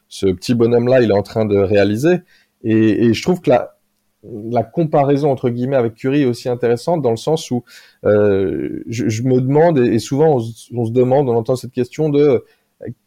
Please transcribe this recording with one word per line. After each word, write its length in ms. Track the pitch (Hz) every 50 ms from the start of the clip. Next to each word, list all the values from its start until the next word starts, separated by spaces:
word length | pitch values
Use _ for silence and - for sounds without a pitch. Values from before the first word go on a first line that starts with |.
| _ _
ce 160 | - - 101
petit 300 | 95 90 90 - - 123
bonhomme-là, 460 | 117 117 117 120 120 120 123 131 131
il 80 | 120 104
est 80 | 98 101
en 60 | 101
train 220 | - - 113 110
de 100 | 104 101
réaliser. » 640 | 98 98 95 104 101 98 101 104 113 143 170 180 175 - _ _ _ _ _ _ _ -
Et, 400 | 110 110 110 110 110 101 - 113
et 80 | 117 110
je 80 | - -
trouve 160 | - 185 180
que 100 | - 147
la, 280 | 123 - - - _ _ _ _ _ _ _ _ _ _ _
la 380 | 101 117 104 107 117 120 123
comparaison, 720 | - - - 175 165 151 - 147 139 139 143 139 151 147
entre 180 | 131 - - 123
guillemets, 280 | 117 120 123 131 139 131
avec 180 | 113 113 -
Curry 280 | _ - 131 139 151 139
est 20 |
aussi 220 | 123 117 - - 131
intéressante 540 | 123 120 - 117 120 117 - 165 175 170
dans 80 | 131 120
le 80 | 113 113
sens 320 | - 151 156 160 - -
où, 140 | 127 120 - _ - - - _ _ _ -
euh, 800 | 101 104 104 104 104 98 98 98 - - - - - - - - -
je, 200 | 117 117 120 120
je 160 | 110 110 123
me 160 | 131 127 127
demande, 400 | 127 131 139 151 165 175 165 135
et, 160 | 123 117 110
et 40 | 113
souvent 360 | - - 139 135 156 160 147
on 40 | 123
se, 340 | 113 117 113 - - _ 117
on 100 | 120 117
se 60 | 113
demande, 380 | 113 127 123 127 131 147 143 123
on 60 | 117 117
entend 180 | 110 - 131
cette 160 | 123 - 120
question 380 | - 127 123 - - - 156 156
de, 100 | 143 143
euh, 680 | 147 147 127 107 - _ _ _ _ _ _ _ - 120 120 _ _